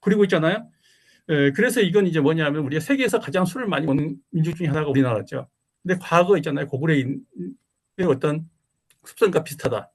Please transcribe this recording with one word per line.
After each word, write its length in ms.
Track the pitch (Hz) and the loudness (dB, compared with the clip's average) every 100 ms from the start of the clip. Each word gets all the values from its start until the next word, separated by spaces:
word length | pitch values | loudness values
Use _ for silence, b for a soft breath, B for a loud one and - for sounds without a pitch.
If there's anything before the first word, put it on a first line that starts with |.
그리고 240 | - 208 | 2 2
있잖아요. 440 | 196 180 160 208 - b b b b b - | 4 2 0 -2 -6 b b b b b -4
에, 240 | 151 139 | 2 2
그래서 280 | 139 240 240 | 2 0 2
이건 260 | 196 190 190 | 2 2 2
이제 140 | 160 | 2
뭐냐면 440 | 143 160 151 147 | 2 2 0 -2
우리가 160 | 139 151 | -2 -4
세계에서 400 | 156 277 247 214 | -2 0 2 0
가장 240 | - 175 | -2 -2
술을 220 | 185 214 233 | -2 -2 -4
많이 180 | 147 156 | -2 0
먹는 300 | 139 151 - _ | 0 -2 -8 _
민족 260 | 165 160 165 | -2 -2 -2
중에 100 | 170 | -2
하나가 200 | 156 151 | -2 0
우리나라죠. 580 | 135 131 110 98 131 127 _ _ _ | 2 2 0 -4 -10 -12 _ _ _
근데 160 | 180 180 | -4 -4
과거 360 | - 165 180 196 | 2 2 4 2
있잖아요. 280 | 160 143 151 | 0 -4 -4
고구려인의 520 | 127 160 151 127 - - - 175 - _ _ _ - 185 | -4 0 0 0 -6 -10 -14 -14 -14 _ _ _ -4 0
어떤 400 | 127 151 151 160 _ _ _ _ _ | 0 0 -4 -8 _ _ _ _ _
습성과 400 | - - 214 170 | -20 0 2 2
비슷하다. 460 | 156 143 127 113 - | -4 -6 -4 -4 -8